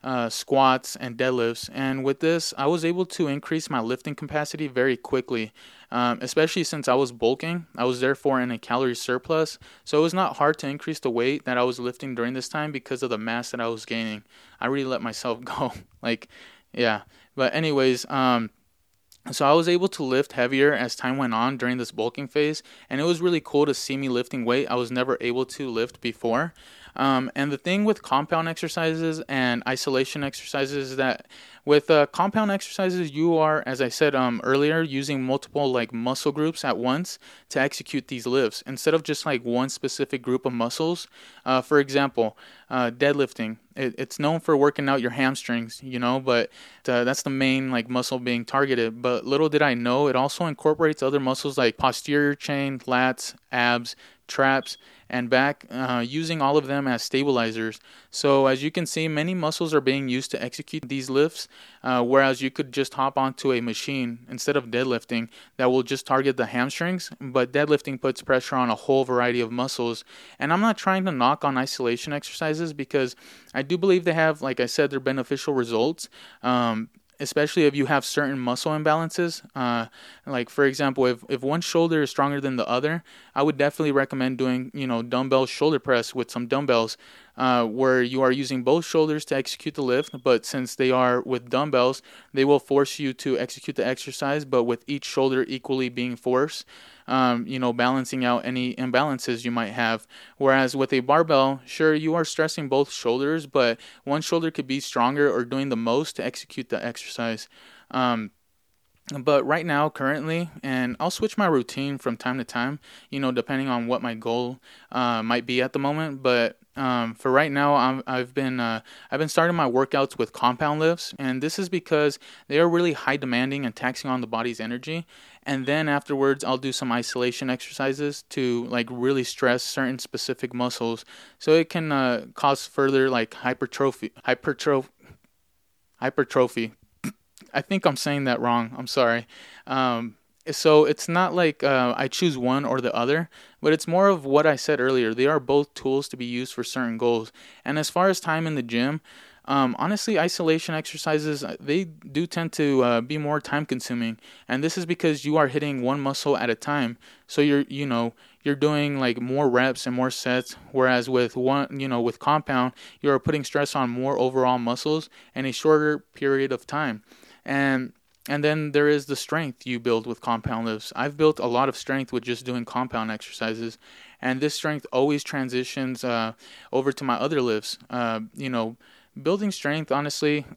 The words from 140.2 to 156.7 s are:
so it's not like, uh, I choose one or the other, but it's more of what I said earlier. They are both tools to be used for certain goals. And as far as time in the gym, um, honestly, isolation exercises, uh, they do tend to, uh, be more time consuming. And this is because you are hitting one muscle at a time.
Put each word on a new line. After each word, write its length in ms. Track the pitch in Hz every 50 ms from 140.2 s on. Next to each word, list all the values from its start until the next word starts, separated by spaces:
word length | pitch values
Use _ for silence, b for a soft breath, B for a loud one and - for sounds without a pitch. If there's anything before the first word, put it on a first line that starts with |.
| _ _ _ _ _ 160
so 340 | 147 - - 160 151 151 156
it's 220 | 131 151 - - -
not 260 | 170 175 185 175 156
like, 300 | 180 175 160 147 - -
uh, 300 | 139 139 131 127 123 117
I 120 | - 139 131
choose 300 | - - 185 175 143 131
one 280 | 123 123 127 139 143
or 160 | 120 127 131
the 120 | 123 120 -
other, 360 | 113 120 127 143 160 170 B B B B B B _
but 100 | - 151
it's 160 | 156 160 - -
more 220 | 165 185 196 202
of 160 | 196 165 139
what 200 | 139 135 147 151
I 100 | 160 143
said 260 | 127 - - 151 135
earlier. 320 | 123 131 135 127 120 113 113
They 120 | 120 127
are 140 | 143 156 151
both 340 | 127 131 139 143 147 - -
tools 340 | - - 131 135 139 143 -
to 80 | - 127
be 80 | 123
used 280 | 120 120 120 127 127 -
for 100 | - 117
certain 340 | - - 131 127 117 113 113
goals. 340 | 120 120 120 113 110 110 B B B B B B B
And 160 | - 143 156
as 100 | 151 -
far 200 | - 175 185 196
as 100 | 185 -
time 260 | - 170 156 160 165
in 100 | 160 156
the 80 | 139 120
gym, 360 | 117 117 117 120 139 151 156 B B B B B B B B B
um, 300 | - 139 139 135 127 120 -
honestly, 400 | 135 170 208 202 - - 214 160
isolation 560 | 160 175 - - 175 160 160 160 - - 160
exercises, 680 | 156 156 - - 151 - 160 156 151 151 156 151 139 139
uh, 140 | - - -
they 240 | - 139 147 180 196
do 420 | 165 156 - - - 135 147 175
tend 280 | 170 - 170 165 160 -
to, 300 | - 151 143 139 131 123
uh, 180 | 123 120 117
be 160 | 117 127 151 151
more 240 | 151 147 151 151
time 240 | - - - 147 151
consuming. 520 | - 139 123 - - 123 120 117 113 110 B B B B B B -
And 160 | 123 131 147
this 140 | 165 - 190
is 80 | 175
because 400 | 160 170 - - 156 151 143 -
you 100 | 147 151 160
are 100 | 147 131
hitting 340 | 127 151 147 147 139 131
one 180 | 123 123 139 147
muscle 380 | 139 139 139 - - 147 143 104
at 120 | 110 120
a 60 | 113
time. 420 | - - -